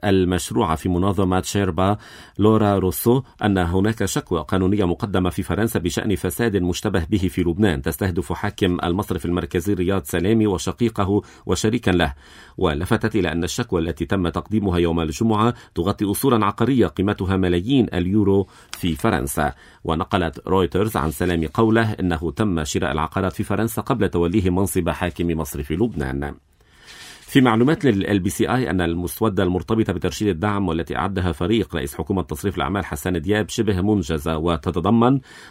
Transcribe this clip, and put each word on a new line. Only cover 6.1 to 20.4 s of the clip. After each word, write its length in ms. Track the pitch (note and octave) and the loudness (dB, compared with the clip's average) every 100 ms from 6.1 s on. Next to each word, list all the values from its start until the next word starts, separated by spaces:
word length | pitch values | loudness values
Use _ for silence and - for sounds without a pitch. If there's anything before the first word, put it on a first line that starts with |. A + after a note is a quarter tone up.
| F#2 | -2
فساد 420 | F#2 - A#2 G2 | -2 -2 0 0
مشتبه 480 | F2+ F2 G#2+ F#2+ D#2 | 0 -2 -2 -2 0
به 80 | G2+ | 0
في 240 | F#2 - | 0 0
لبنان، 400 | E2+ E2+ G#2+ C#2+ | -2 2 2 2
تستهدف 520 | D#2+ - G2 F2 - | -4 -2 -2 -2 -4
حاكم 440 | E2+ G#2 - F#2+ F2 | -6 -6 -2 0 0
المصرف 420 | F2 F2+ - F2 F2 | -2 -2 -2 -4 -2
المركزي 480 | F2 - F2+ F2+ | -2 -2 -4 -2
رياض 300 | F#2 F2+ G2 | -2 0 -2
سلامي 440 | - F2 F#2 A2+ G#2+ | -2 -2 2 2 2
وشقيقه 760 | F2 - - A2+ - F#2+ G2+ - - - | 0 -2 -2 -2 0 0 0 -2 -14 -4
وشريكا 460 | F#2 G#2+ A#2 - | 0 0 0 2
له. 220 | F2+ E2 - - - - - | 2 2 -2 -18 -20 -16 -2
ولفتت 580 | F2+ D2 F#2 A2 A2 G#2+ | 0 0 0 0 0 0
إلى 160 | E2+ | 0
أن 120 | E2 | -2
الشكوى 380 | F2 - A#2+ F2 | -4 -4 -2 -2
التي 240 | E2 - D#2+ | -2 -4 -2
تم 240 | G2 E2+ | -2 0
تقديمها 480 | F2 - G#2+ G2 F2 | -2 -2 -2 0 2
يوم 220 | E2+ E2 | 2 0
الجمعة 540 | D#2+ D#2 A2+ G#2 A2+ A#2+ - - | -2 0 0 2 2 0 -8 -4
تغطي 300 | F2 - G2+ | -2 0 -2
أصولا 400 | G2+ C3+ A2+ G2+ | 0 2 4 2
عقارية 420 | - A#2+ C3+ E2+ | 0 0 2 0
قيمتها 500 | - G2 G2+ F#2 F#2+ | 0 -2 0 0 0
ملايين 500 | F#2 F2 G2+ C#3 G#2 | 2 0 2 2 2
اليورو 540 | F2 F2 G#2+ G2 G2 F#2+ - - | 0 0 2 4 2 0 -10 -18
في 240 | - F2+ D2+ | -6 -4 -2
فرنسا. 580 | A2+ E2 C#2 - D2 - - - | -2 -2 -2 -2 -4 -4 -20 -10
ونقلت 580 | E2+ D#2 F#2 F#2+ E2 - | -4 -2 0 0 -2 -4